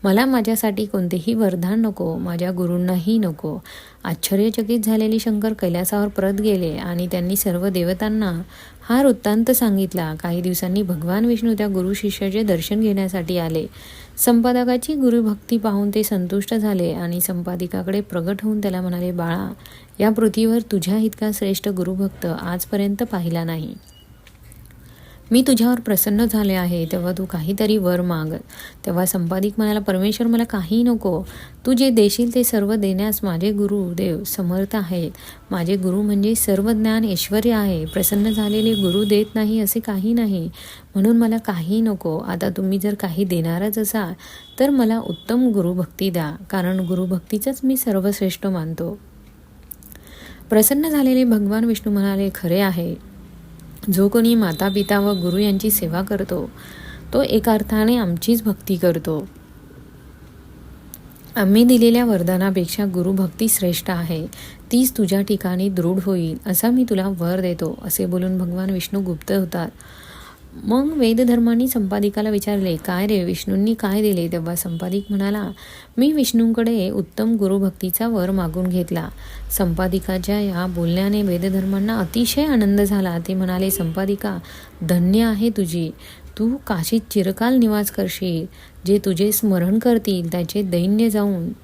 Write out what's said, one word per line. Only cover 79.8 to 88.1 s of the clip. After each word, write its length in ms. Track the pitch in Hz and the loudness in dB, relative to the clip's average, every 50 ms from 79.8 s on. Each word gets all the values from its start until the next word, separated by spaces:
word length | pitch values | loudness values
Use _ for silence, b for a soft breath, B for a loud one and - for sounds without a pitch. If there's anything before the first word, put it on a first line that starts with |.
| 185 185 175 190 185 - 185 185 180 - 202 208 | 0 0 0 -2 -2 -2 -4 -4 -2 0 0 0
या 260 | 208 202 185 175 180 | 0 0 -2 -2 -2
बोलण्याने 560 | 185 180 175 170 170 170 180 190 202 208 208 208 | -2 -2 -2 0 0 2 2 2 2 2 0 0
वेदधर्मांना 760 | 196 175 175 175 196 190 190 185 190 196 196 196 214 226 220 | 0 0 0 0 0 0 0 0 0 0 0 0 0 0 -2
अतिशय 460 | 190 165 - 226 240 233 - 277 294 | -2 -2 0 0 0 0 2 0 2
आनंद 360 | 311 277 233 214 196 202 202 | 2 4 4 4 4 4 4
झाला. 380 | 202 196 208 196 190 185 170 170 170 190 | 4 2 2 0 0 0 -2 -4 -4 -2
ते 60 | 190 | -2
म्हणाले, 360 | 190 185 185 180 185 190 190 | -2 0 0 0 0 0 -2
"संपादिका, 680 | 190 - 180 165 160 190 196 196 202 196 - 208 190 175 170 B B B B B B - 180 | 0 -2 -2 -2 -2 -2 -2 -2 -2 -2 -2 -6 -6 -6 -10 B B B B B B -8 -2
धन्य 400 | 160 180 180 170 180 196 220 233 | 0 2 2 4 4 4 4 4
आहे 280 | 226 214 196 220 233 | 2 2 2 0 0
तुझी. 400 | 220 - 190 170 160 175 165 160 - B B B B B B B - - | 0 0 -2 -2 -2 -4 -4 -4 -6 B B B B B B B -6 -2
तू 180 | 214 226 247 277 - | -2 -2 -2 -2 -4
काशीत 340 | - 214 175 160 - - 226 202 - | -4 -4 -2 -2 0 0 -2 -2 0
चिरकाल 440 | - 208 185 190 190 196 226 240 262 | -2 0 0 0 0 0 2 2 4
निवास 360 | 262 233 220 214 208 208 202 | 4 4 4 2 0 0 -2
करशील. 560 | - - 196 185 | -2 -4 -4 -4